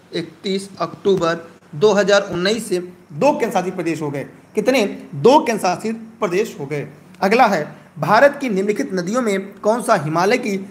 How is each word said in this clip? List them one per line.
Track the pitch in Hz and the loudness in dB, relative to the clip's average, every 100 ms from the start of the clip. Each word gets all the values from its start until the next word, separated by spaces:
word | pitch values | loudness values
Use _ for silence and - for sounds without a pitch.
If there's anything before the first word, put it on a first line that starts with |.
| - | -12
इकतीस | 175 165 - 208 190 - - | -10 -10 -10 -6 -6 -6 -8
अक्टूबर | 170 - 202 185 165 170 - - _ 147 | -8 -4 0 2 2 -2 -6 -20 _ 0
दो | 208 | 2
हज़ार | 196 202 202 202 | 4 4 2 2
उन्नीस | 175 185 226 - | -2 -2 -2 -2
से | 180 180 - - | -6 -6 -16 -16
दो | 147 269 | 0 0
केंद्रशासित | 220 220 190 180 | 2 0 -2 -2
प्रदेश | 185 165 156 | -4 -6 -4
हो | 151 | -6
गए। | 139 123 - - | -6 -10 -14 -8
कितने? | - 214 262 202 - - | -2 0 2 0 -4 -12
दो | 139 214 302 | 0 6 6
केंद्रशासित | 302 214 190 170 220 226 - - | 4 -2 -2 -2 -4 -8 -10 -6
प्रदेश | 202 180 220 - | -4 -2 -4 -6
हो | 135 | -8
गए। | 147 - - - - | -8 -10 -14 -20 -4
अगला | 196 226 233 | 0 4 4
है, | 180 151 - - - | 2 -4 -12 -20 -8
भारत | 151 214 285 285 | 2 6 6 4
की | 254 | -4
निम्नलिखित | 190 202 208 269 | -2 -2 -2 -2
नदियों | 185 170 240 | -4 -2 -2
में | 226 196 196 | 0 -2 -4
कौन | - 214 233 | -4 0 0
सा | 214 226 | 2 0
हिमालय | 147 165 190 254 | 0 0 2 0
की | 220 196 - | -2 -6 -8